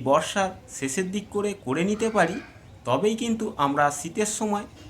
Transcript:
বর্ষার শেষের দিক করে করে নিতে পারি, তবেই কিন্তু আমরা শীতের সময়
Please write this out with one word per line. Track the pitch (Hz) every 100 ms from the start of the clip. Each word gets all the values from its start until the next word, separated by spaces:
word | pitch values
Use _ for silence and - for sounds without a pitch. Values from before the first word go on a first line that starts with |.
বর্ষার | 127 151 - 202 190 - - -
শেষের | 135 196 185
দিক | 202 -
করে | 202 101 98
করে | 123 147
নিতে | 190 214 220
পারি, | 214 165 - - - - - 120
তবেই | 135 214 226
কিন্তু | 233 226 220 -
আমরা | 139 147 147
শীতের | - 165 214 208 -
সময় | 214 202 - -